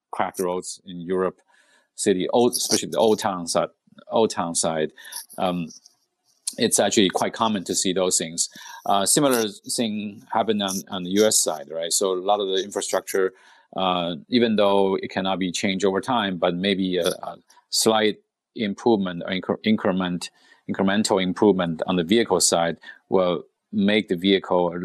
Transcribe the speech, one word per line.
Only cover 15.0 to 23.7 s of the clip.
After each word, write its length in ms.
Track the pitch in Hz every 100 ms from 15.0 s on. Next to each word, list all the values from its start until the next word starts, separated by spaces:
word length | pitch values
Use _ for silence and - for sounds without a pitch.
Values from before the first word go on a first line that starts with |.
it 100 | -
cannot 280 | 101 95 92
be 140 | 92
changed 320 | - 104 95
over 160 | 98 95
time, 360 | 110 123 101 90
but 200 | 90 87
maybe 420 | 101 95 92 90
a, 80 | 85
a 320 | - - - _ _ _
slight 480 | - - 214 151 - _ _ _ -
improvement 640 | 104 98 120 110 92 87
or 60 | 87
incre-, 300 | 92 - 95
increment, 680 | 110 107 104 92 90 87 - _ _ _ -
incremental 540 | - 98 101 107 101
improvement 600 | 92 90 107 92 85 80 -
on 80 |
the 100 | 90
vehicle 360 | 82 113 113 90
side 380 | - 85 85 80 - - _
will 360 | 95 90 82 - _ _